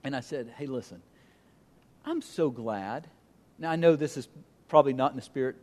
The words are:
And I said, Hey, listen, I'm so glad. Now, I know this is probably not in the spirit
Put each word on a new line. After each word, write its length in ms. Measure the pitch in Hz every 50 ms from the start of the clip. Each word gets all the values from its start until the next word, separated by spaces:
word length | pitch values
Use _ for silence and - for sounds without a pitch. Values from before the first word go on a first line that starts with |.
| _
And 100 | 135 139
I 60 | 131
said, 320 | 123 - - 143 123 117 117
Hey, 100 | - 147
listen, 360 | 139 131 127 113 - - 85 - _ _ _ - - _ _ _ _ _ _ _ _ _ _ _ _ _ _ _
I'm 180 | 285 330 339
so 280 | 277 - - - 165 151
glad. 580 | 123 123 117 110 107 101 95 98 113 139 165 160 - _ _ _ _ _ _ _ _ -
Now, 120 | 160 165
I 60 | 165
know 200 | 165 170 170 165
this 200 | 147 151 147 -
is 120 | 143 123 - - - - _ _ _ _ _
probably 240 | - 156 147 139
not 200 | 135 131 131 143
in 40 | -
the 60 | 131
spirit 340 | - - - 139 131 131 127 -